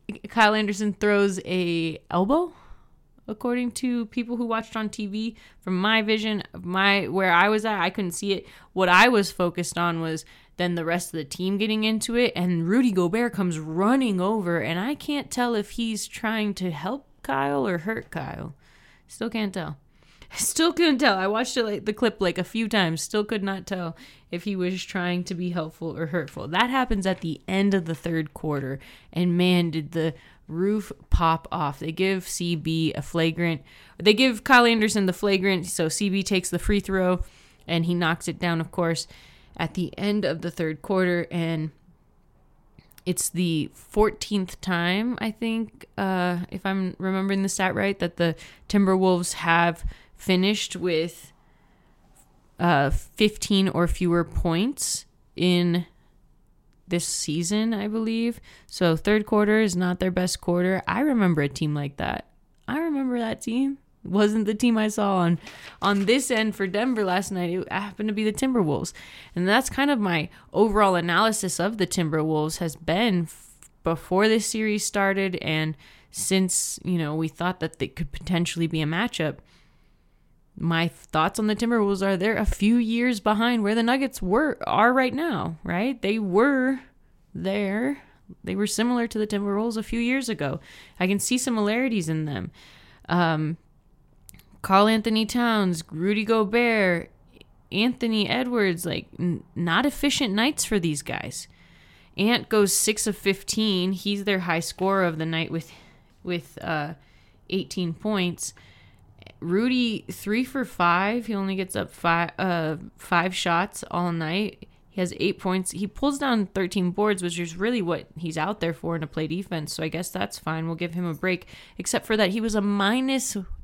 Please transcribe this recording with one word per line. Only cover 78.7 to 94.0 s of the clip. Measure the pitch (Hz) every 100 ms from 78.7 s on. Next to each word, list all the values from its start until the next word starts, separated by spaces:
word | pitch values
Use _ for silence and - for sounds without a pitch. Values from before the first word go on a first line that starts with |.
| 160
a | 165
matchup. | 170 240 - 156 - _ _ _ _ _ _ _ _ _ _ _ -
My | 165 165 165
thoughts | - - 156 170 -
on | 214
the | 214
Timberwolves | 233 233 202 196 196
are | 190
they're | 202 220
a |
few | 208 - 202 240
years | 220 233 247 214
behind | 214 208 233 240
where | 208
the | 226
Nuggets | 233 262 269 -
were, | 180 220 302 - -
are | - 233
right | 254 254
now, | 277 339 190 165 160
right? | 175 175 240 269
They | 196 220
were | 202 180 269 269 254 262 - _ _ _ _
there. | - 180 202 196 208 262 277 - _ - -
They | 185
were | 190 208
similar | - 240 247 233
to | 214
the | 214
Timberwolves | 202 202 202 233 220
a |
few | 214 233
years | 233 269 247
ago. | 214 143 147 - - - -
I | 185
can | 196
see | - 247
similarities | 254 220 208 226 262 220 160
in | 160 151
them. | 120 92 - - - - - -
Um, | 175 165 156 156 165 _ _ _ _